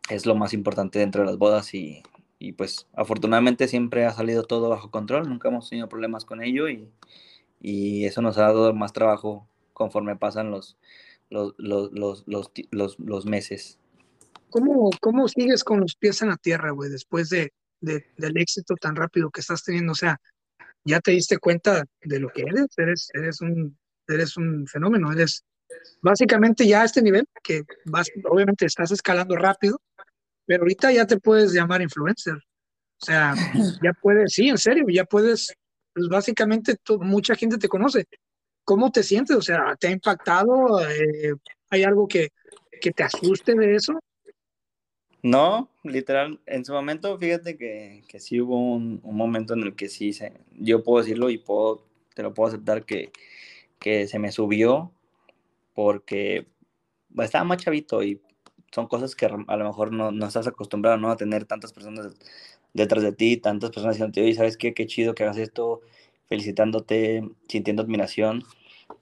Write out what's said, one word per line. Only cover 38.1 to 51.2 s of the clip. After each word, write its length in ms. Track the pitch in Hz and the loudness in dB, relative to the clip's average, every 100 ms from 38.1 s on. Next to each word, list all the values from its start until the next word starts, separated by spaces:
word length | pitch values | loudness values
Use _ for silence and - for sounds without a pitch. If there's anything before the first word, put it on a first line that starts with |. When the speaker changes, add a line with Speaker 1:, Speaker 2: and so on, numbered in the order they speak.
| - _ _ _ _ - | -12 _ _ _ _ 0
Speaker 2:
¿Cómo 260 | 196 254 | 2 4
te 100 | 233 | 2
sientes? 360 | 190 202 269 254 | 2 0 2 0
O 40 | |
sea, 360 | 175 170 - - | 2 0 0 -2
¿te 80 | 180 | -2
ha 40 | |
impactado? 880 | 185 214 180 - 175 220 262 254 196 151 | 0 0 -2 2 2 4 4 4 4 2
Eh, 460 | 151 151 151 151 143 - - _ | 0 0 0 -4 -4 -10 -20 _
¿hay 140 | 190 | 2
algo 220 | 190 202 202 | 4 4 2
que, 260 | 175 151 - _ - _ - | 0 -2 -6 _ -20 _ -4
que 100 | 175 | -4
te 120 | - | 0
asuste 520 | 143 - 180 196 - 226 | -2 0 0 2 2 4
de 200 | 208 208 | 4 2
eso? 220 | - 320 - _ - _ _ _ _ _ _ _ _ _ | 0 -6 -8 _ -20 _ _ _ _ _ _ _ _ _
Speaker 1:
No, 460 | 123 131 165 220 262 _ | 2 4 6 2 -4 _
literal, 560 | 151 131 131 139 147 151 - | -8 -6 -2 -2 -2 -8 -10
en 180 | 131 127 | -10 -6
su 80 | |
momento, 420 | 139 143 156 202 185 | -6 -6 -6 -8 -6
fíjate 360 | 170 170 170 151 | -4 -4 -6 -12
que, 480 | 117 107 104 104 _ | -12 -14 -16 -20 _
que 120 | 101 | -20
sí 220 | - 120 | -6 -4
hubo 160 | 123 123 | -2 -2
un, 420 | 123 120 117 110 | -2 -4 -6 -10
un 120 | 110 107 | -8 -4
momento 380 | 117 113 110 | -4 -4 -4
en 80 | 113 | -6
el 140 | 101 101 | -6 -8
que 120 | 98 | -12
sí 260 | - 104 | -6 -8
se, 200 | 101 107 - _ | -8 -14 -18 _
yo 300 | - 110 113 | -6 0 2
puedo 200 | 117 120 | 4 2
decirlo 260 | 113 113 | 2 -2